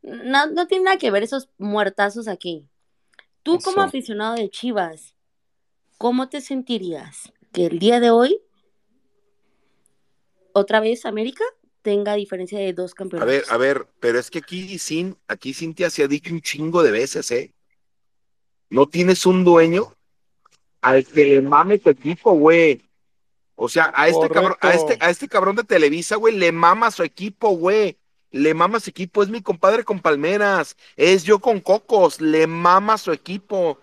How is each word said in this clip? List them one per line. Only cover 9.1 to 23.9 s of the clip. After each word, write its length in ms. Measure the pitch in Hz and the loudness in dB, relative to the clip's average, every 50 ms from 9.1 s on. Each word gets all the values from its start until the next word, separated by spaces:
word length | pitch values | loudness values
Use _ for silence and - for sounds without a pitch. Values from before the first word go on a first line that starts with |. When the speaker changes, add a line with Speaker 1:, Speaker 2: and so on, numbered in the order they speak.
| _ _ _ _ _ _ _ _ _ _ _ _ _ _ _ _ _ _ _ _ _ _ _ _ _ _ _ _ | _ _ _ _ _ _ _ _ _ _ _ _ _ _ _ _ _ _ _ _ _ _ _ _ _ _ _ _
Speaker 1:
otra 280 | _ 202 202 196 214 220 | _ -2 0 2 0 0
vez 240 | 214 220 240 226 - | 0 0 -4 -4 -6
América 400 | 233 202 214 220 254 - - 440 494 _ _ _ _ _ _ | -8 -6 -6 -8 -8 -6 -6 -8 -8 _ _ _ _ _ _
tenga 320 | _ 214 202 202 202 208 208 | _ -2 -2 -2 -2 -2 -4
diferencia 440 | 208 202 202 196 180 185 180 202 208 | -4 -6 -8 -10 -12 -10 -10 -8 -6
de 140 | 196 190 | -6 -6
dos 200 | 175 170 185 175 | -6 -8 -10 -10
Speaker 3:
A 120 | - - 190 | -12 -16 -14
ver, 60 | 185 | -12
Speaker 1:
campeonatos? 400 | 175 165 - 117 135 139 - - | -8 -4 -2 0 0 -2 -2 -2
Speaker 3:
a 60 | 110 | -2
ver, 300 | 117 127 135 139 131 - _ _ _ | 0 0 0 0 -2 -6 _ _ _
pero 200 | - 120 117 123 | -2 -2 -2 -2
es 120 | 123 - | -4 -6
que 80 | - 165 | -12 -12
aquí, 400 | - - 180 185 190 185 196 170 | -12 -10 -12 -12 -12 -12 -12 -12
Cin-, 380 | - - 156 160 175 190 185 _ _ | -10 -8 -6 -6 -6 -8 -12 _ _
aquí 260 | - 107 - - 131 135 | -12 -12 -10 -10 -12 -10
Cintia 360 | - 165 160 156 - 175 165 | -10 -12 -12 -6 -4 -4 -4
se 140 | - - 147 | 0 -2 -2
ha 40 | 139 | -2
dicho 240 | 143 147 - - | -2 -6 -6 -8
un 80 | 165 165 | -10 -8
chingo 420 | - - - 143 156 160 165 175 | -8 -8 -8 -6 -6 -2 0 2
de 100 | 160 135 | 2 2
veces, 380 | 104 110 131 135 - 156 135 - | 2 0 -4 -4 -6 -8 -6 -4
¿eh? 200 | 120 123 - - _ _ _ _ _ _ _ _ _ _ _ _ _ _ _ _ _ _ _ _ _ _ _ _ | -6 -6 -6 -8 _ _ _ _ _ _ _ _ _ _ _ _ _ _ _ _ _ _ _ _ _ _ _ _
No 180 | 104 127 143 | 0 0 0
tienes 400 | 143 - 165 180 185 185 - - | 2 2 0 2 2 2 2 2
un 180 | 185 185 185 185 | 2 2 4 4
dueño 520 | 175 170 165 165 165 170 190 233 - _ _ _ _ _ _ _ _ _ _ _ _ _ _ _ _ _ _ | 6 6 6 6 4 2 -2 -4 -6 _ _ _ _ _ _ _ _ _ _ _ _ _ _ _ _ _ _
al 220 | - 123 131 135 131 | 0 2 2 2 0
que 200 | - - 156 147 | 2 2 4 4
le 160 | 139 139 135 | 6 6 4
mame 360 | 135 139 143 147 170 190 208 202 | 4 4 2 2 4 2 0 2
tu 120 | _ 170 | _ 2
equipo, 420 | 139 _ - 147 175 - _ 226 | 2 _ -2 -6 -6 0 _ 2
güey. 500 | 190 156 147 156 165 170 165 156 131 - _ _ _ _ _ _ _ _ _ _ _ _ _ _ _ - | 4 6 6 6 6 6 4 2 2 0 _ _ _ _ _ _ _ _ _ _ _ _ _ _ _ -8
O 60 | 117 120 | -8 -4
sea, 240 | - 160 160 147 | 0 0 0 0